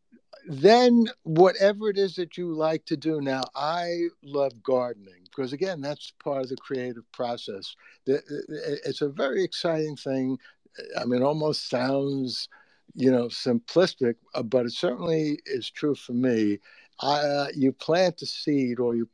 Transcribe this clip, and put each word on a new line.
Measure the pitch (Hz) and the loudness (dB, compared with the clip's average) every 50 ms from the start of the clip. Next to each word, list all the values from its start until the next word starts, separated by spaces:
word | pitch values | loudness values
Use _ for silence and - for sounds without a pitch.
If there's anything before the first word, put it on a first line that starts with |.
| _ _ _ - _ _ - - - 180 | _ _ _ -20 _ _ -20 -18 -12 -10
Then | 143 131 147 196 226 247 247 247 240 233 226 - - _ | 0 6 8 8 8 8 8 8 6 6 4 4 0 _
whatever | - 165 156 165 185 185 - - 196 202 208 202 214 214 | -6 2 6 8 8 8 8 6 4 4 4 2 -2 -2
it | 196 196 | 0 0
is | 196 185 160 | 0 -2 -2
that | 185 180 160 - | -6 -8 -6 -6
you | 180 180 175 | -8 -6 -4
like | 160 156 156 160 160 156 - | -2 0 0 0 0 -2 -4
to | - 165 | -4 -4
do. | 143 131 160 156 147 | -2 -2 -2 -2 -2
Now, | 139 135 131 131 - - - | -2 -2 -2 -2 -4 -6 -6
I | 135 143 151 170 175 175 175 170 170 170 170 - _ - | -6 -4 -2 -2 -2 -4 -4 -4 -4 -4 -6 -8 _ -12
love | 139 139 143 139 135 127 113 | -6 -2 -2 -2 -2 -4 -6
gardening | - 135 131 123 123 123 117 104 98 95 90 90 92 | -4 0 0 0 0 -2 -8 -12 -16 -20 -20 _ -20
because, | - - 139 131 123 | -14 -8 -6 -6 -6
again, | 143 139 185 190 180 151 | -4 -4 -4 -4 -4 -6
that's | 135 143 147 - - - - _ | -6 -8 -8 -8 -12 -20 -16 _
part | - 151 139 135 | -8 -6 -4 -4
of | 131 123 | -4 -6
the | 131 | -8
creative | - - - 139 127 123 123 117 117 - _ | -10 -8 -8 -6 -6 -6 -6 -8 -12 -16 _
process. | - - 127 120 120 113 - 117 104 98 98 - - _ - - - _ - | -10 -6 -6 -6 -6 -6 -8 -10 -12 -12 -12 -16 -18 _ -20 -20 -20 _ -2
The, | 131 135 143 - - 143 143 - - 151 147 - 156 143 - - | 0 0 0 -2 -6 -10 -10 -10 -10 -10 -8 -6 -6 -6 -6 -6
it's | 143 135 - | -6 -4 -2
a | 147 143 | -4 -4
very | 139 185 269 269 240 202 185 | -2 0 -2 0 0 0 -2
exciting | 160 - - - 170 160 156 156 151 147 | -2 -2 -4 -2 -2 0 0 -2 -4 -6
thing. | - - 139 135 131 131 131 135 135 - - - _ _ _ - - - - - - | -6 -4 -2 -2 0 0 -2 -2 -4 -8 -14 -20 _ _ _ -16 -16 -12 -8 -6 -4
I | 117 | -2
mean, | 120 123 123 | 0 0 2
it | 131 | 2
almost | 143 151 156 151 156 143 - - - | 2 0 0 0 -2 -2 -4 -4 -4
sounds, | 139 120 123 131 139 139 139 139 139 135 131 123 117 - - - - - _ _ _ _ _ _ - | -2 -2 0 0 0 0 0 -2 -2 -2 -4 -4 -6 -8 -10 -12 -16 -20 _ _ _ _ _ _ -4
you | - 123 131 | 2 4 4
know, | 131 120 120 | 4 4 2
simplistic, | 117 - - - 131 120 113 - - - 165 185 170 - - 131 117 113 _ _ _ - | -2 -6 -4 -2 0 0 0 0 2 4 4 4 4 2 0 -2 -2 -2 _ _ _ -8
uh, | 147 | -6
but | 120 107 131 127 120 | -2 0 0 0 0
it | 120 | 0
certainly | 120 - 175 180 123 123 175 165 160 160 156 151 147 - - | -4 -2 -2 -2 -2 -2 -2 -2 0 0 0 -2 -4 -6 -6
is | - 147 123 110 - | -6 -6 -6 -6 -8
true | - - 151 147 135 | -8 -4 -2 -2 -2
for | - - - | -2 -4 -4
me. | 123 123 131 127 120 110 107 104 104 - _ - - - - _ _ - | -2 0 2 2 2 2 2 2 0 -2 _ -16 -20 -20 -20 _ _ -4
I, | - 139 147 147 | -2 0 0 2
uh, | 151 143 143 143 143 139 - | 2 0 0 0 -2 -2 0
you | 147 131 135 | 2 2 2
plant | 131 - - - 160 180 185 180 165 - | 0 0 0 0 2 4 4 2 0 -4
a | 139 | -10
seed | - - - - 156 147 139 131 123 120 120 | -12 -10 -6 -2 0 0 2 0 0 0 0
or | 123 120 117 | 0 0 0
you | 117 117 - | 0 -2 -4